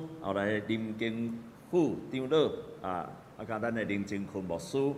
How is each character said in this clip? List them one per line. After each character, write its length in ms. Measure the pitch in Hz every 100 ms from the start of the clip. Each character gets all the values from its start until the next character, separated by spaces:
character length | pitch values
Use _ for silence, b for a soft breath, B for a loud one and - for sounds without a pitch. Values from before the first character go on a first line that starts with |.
| 160 -
后 120 | 98
来 240 | 98 101 107 104
林 300 | 113 110 107
经 400 | 113 113 117 117 - - -
富 300 | 175 143 90 -
长 200 | 131 131
老， 200 | 156 120 - - -
啊， 280 | 95 90 73 - - -
啊， 60 | 110
甲 140 | 107
咱 140 | 117
的 100 | 117
林 200 | 98 101 101
正 200 | 101 98
坤 160 | 98
牧 140 | 90 82
师， 200 | - 135 139